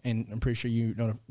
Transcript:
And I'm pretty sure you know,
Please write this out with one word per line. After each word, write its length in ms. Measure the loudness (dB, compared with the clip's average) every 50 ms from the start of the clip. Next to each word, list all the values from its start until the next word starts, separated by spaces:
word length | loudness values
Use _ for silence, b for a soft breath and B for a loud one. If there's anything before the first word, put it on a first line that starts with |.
| -2
And 240 | 0 0 0 -2 -4
I'm 80 | -4 -2
pretty 160 | 0 0 0
sure 140 | 0 0 0
you 240 | 2 2 2 2 0
know, 180 | 0 0 0 -2 -4 -8 -12